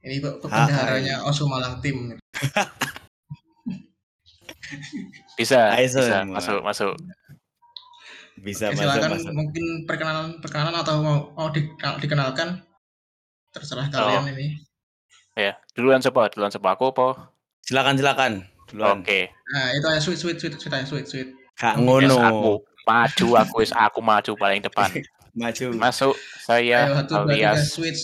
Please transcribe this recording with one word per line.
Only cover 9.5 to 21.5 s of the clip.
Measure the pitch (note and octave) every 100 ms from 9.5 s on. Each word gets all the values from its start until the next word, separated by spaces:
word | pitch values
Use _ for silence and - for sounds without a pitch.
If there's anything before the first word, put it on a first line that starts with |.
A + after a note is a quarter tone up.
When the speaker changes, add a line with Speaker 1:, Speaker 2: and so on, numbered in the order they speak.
| E3 E3 E3 D#3
Speaker 1:
perkenalan, | D#3+ D#3+ D#3 D#3+ E3
perkenalan | D3+ D3 D#3 E3+
atau | D#3 D3+
mau, | D3+ D3 D3+ -
mau | D#3
di-, | D3 D3 - C#3+ -
dikenalkan? | D3 D3 C3+ C3 E3 F3+ _ _ _ _ _ _ _ _ _ -
Terserah | - B2+ C#3+
Speaker 3:
Oh. |
Speaker 1:
kalian | C#3 G#3 G#2 C#3+
ini. | C3+ C#3+ D3+ _ _ _ _ _ _ _ -
Speaker 3:
Ya, | G2 - _
duluan | - B2 C3
siapa? | C3 B2+ G#2+
Duluan | - G#2
siapa? | G2+ F#2+
Aku | F#2+ C3
apa? | C3 B2+ B2+ - _ _ _
Speaker 2:
Silakan, | - B2+ C3 C3+
silakan. | C#3 C3+ C3 G#2 F#2+ _ -
Duluan. | G#2 G#2+ G2+ F#2
Speaker 3:
Oke. | G2 F#2 _ - C#3
Speaker 1:
Nah, | C3
itu | C#3+ D#3+
aja, | D#3
sweet, | D3+ D#3+
sweet, | E3+ E3+
sweet, | E3 D3
sweet | -
aja, | C#3 C3
sweet, | C#3+ B2
sweet. | C3+ C3 - _